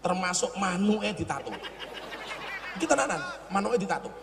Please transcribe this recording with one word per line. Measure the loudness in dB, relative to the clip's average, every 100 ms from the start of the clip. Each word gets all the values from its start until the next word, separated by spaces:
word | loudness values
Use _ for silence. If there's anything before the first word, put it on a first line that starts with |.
termasuk | 2 2 2 2 0 0
manuke | 0 4 6 4 2 -2
ditato. | -2 -2 -4 -8 -10 -10 -12 -10 -10 -10 -8 -8 -8 -8 -6 -2
Iki |
tenanan, | 4 6 6 0 -2 -8 -2
manuke | 0 2 2
ditato. | 2 -2 -2 -12